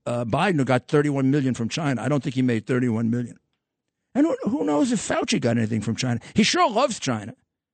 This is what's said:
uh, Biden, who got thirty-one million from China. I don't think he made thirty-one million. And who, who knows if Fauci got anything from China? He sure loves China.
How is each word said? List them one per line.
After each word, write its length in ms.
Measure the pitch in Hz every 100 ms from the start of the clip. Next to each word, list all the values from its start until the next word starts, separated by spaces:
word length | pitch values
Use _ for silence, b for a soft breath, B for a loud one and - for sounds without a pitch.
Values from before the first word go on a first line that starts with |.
| -
uh, 180 | 120
Biden, 320 | 120 135 196 156
who 100 | 127
got 220 | 127 -
thirty-one 420 | 151 147 139 131
million 260 | 147 131 120
from 120 | 113
China. 340 | 160 147 117
I 60 | 127
don't 160 | 143
think 120 | 147 127
he 60 |
made 260 | 127 113 -
thirty-one 420 | 127 123 113 113
million. 280 | 120 120 - _ _ _ _ _ _ _ 240
And 120 | 320
who, 100 | 508 254
who 140 | 285
knows 300 | 294 294 247
if 60 | 226
Fauci 420 | - 330 277 196
got 160 | 120 117
anything 240 | 107 113
from 160 | 107 110
China? 240 | 131 117 B
He 100 | -
sure 260 | 220 349 330
loves 300 | 214 285 -
China. 360 | - 110 98 - _ _ _